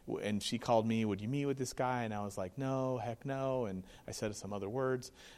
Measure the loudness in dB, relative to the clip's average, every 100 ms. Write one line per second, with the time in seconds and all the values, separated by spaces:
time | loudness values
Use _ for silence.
0 | -6 -2 0 0 0 -2 4 6 6 4
1 | 2 2 0 0 0 0 -2 0 0 2
2 | 0 -2 -4 -2 -4 -2 0 0 0 0
3 | -2 -4 -4 -2 0 0 0 -2 -8 -12
4 | -10 -4 -4 -4 -6 -4 -2 0 2 2
5 | -2 -14 -20